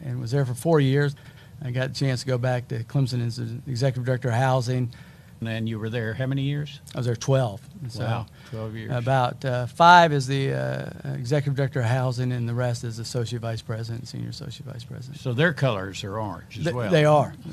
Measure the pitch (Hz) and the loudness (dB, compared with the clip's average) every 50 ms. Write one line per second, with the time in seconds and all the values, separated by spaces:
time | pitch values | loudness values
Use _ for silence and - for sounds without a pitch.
0 | 156 131 123 127 123 110 135 143 139 120 123 - - 165 165 151 139 131 135 143 | -8 -8 -6 -6 -4 -2 0 0 0 0 -2 -2 2 4 4 6 6 4 4 4
1 | 143 143 143 - - - - - - - - - - 123 120 127 131 135 120 - | 2 0 -2 -6 -12 -20 -20 -20 -20 -20 -14 -10 -8 -4 -2 -2 -2 -2 -2 -2
2 | 143 135 127 120 - 131 127 120 123 127 123 123 123 - 123 113 110 - - 139 | -2 0 0 -2 -2 -2 -2 0 0 0 0 -2 -4 -4 -6 -8 -6 -2 0 0
3 | 135 113 123 120 117 117 113 120 117 113 113 - - 139 123 113 139 135 123 131 | 0 0 0 -2 -2 -4 -4 -6 -8 -8 -8 -10 -8 -6 -2 0 0 0 0 0
4 | 120 131 127 120 127 123 113 120 135 131 131 131 117 123 127 127 123 120 - - | -2 -2 -2 -2 0 0 2 2 4 4 2 2 2 0 0 0 -2 -4 -6 -10
5 | - - - - - - - - 113 113 110 113 110 113 113 107 110 110 117 120 | -20 -20 -20 -20 -20 -20 -12 -8 -6 -6 -4 -4 -4 -4 -4 -4 -4 -4 -4 -4
6 | 110 110 104 107 131 131 139 139 135 139 147 147 147 143 - - - - - 131 | -4 -4 -4 -4 -2 -2 -2 -2 -2 -2 -2 -2 -4 -8 -10 -14 -16 -10 -6 -4
7 | 120 123 113 - - - 135 131 127 110 101 123 - - - - 139 117 - - | -2 -2 -2 0 2 2 4 4 2 0 -4 -8 -14 -16 -14 -12 -12 -10 -8 -4
8 | 123 117 110 95 - - - - - - - 110 110 110 107 113 107 - 127 123 | -4 -2 -2 -4 -4 -8 -14 -20 -16 -12 -10 -8 -8 -8 -8 -8 -6 -4 -4 -2
9 | 117 131 135 131 123 123 - - - 131 123 123 123 117 - - 170 170 180 175 | 0 2 2 2 2 0 -2 -4 -4 -2 -2 -2 -4 -2 4 8 10 12 12 12
10 | 170 160 147 143 123 131 139 135 135 135 135 131 131 131 131 135 135 - - - | 10 8 6 2 0 0 0 0 0 0 0 -2 -2 -2 -4 -4 -6 -8 -10 -10
11 | - 139 135 139 123 117 151 147 143 143 135 139 139 131 - 139 117 110 127 131 | -8 -8 -8 -6 -2 0 0 2 2 2 0 0 0 0 0 0 2 2 2 2
12 | 127 131 120 123 127 123 123 120 117 117 117 123 123 123 120 120 120 117 110 113 | 2 0 0 0 0 0 0 -2 -2 -2 0 0 0 0 -2 -2 -4 -6 -8 -8
13 | 110 - - 123 117 113 123 117 113 113 113 107 - - 110 113 113 113 113 113 | -8 -4 -4 -4 -2 -2 -4 -6 -4 -6 -6 -6 -6 -6 -6 -6 -6 -8 -8 -10
14 | 117 - - 120 117 113 117 - - 120 117 - - - - 117 120 - 120 - | -10 -10 -10 -8 -8 -8 -10 -10 -12 -12 -12 -12 -14 -14 -12 -12 -12 -12 -12 -14
15 | 120 131 143 - - 131 113 120 160 180 139 - 143 131 107 95 95 98 90 - | -14 -14 -12 -8 -4 -2 2 2 2 2 2 2 2 2 2 0 -4 -6 -8 -8
16 | 104 98 98 110 107 101 85 - - - - 107 151 135 123 123 113 104 175 151 | -8 -6 -4 -4 -4 -4 -6 -8 -12 -12 -8 -6 -4 -4 -2 -2 0 2 4 6
17 | 151 151 151 147 127 - - - - - | 6 6 6 6 4 2 -4 -10 -14 -14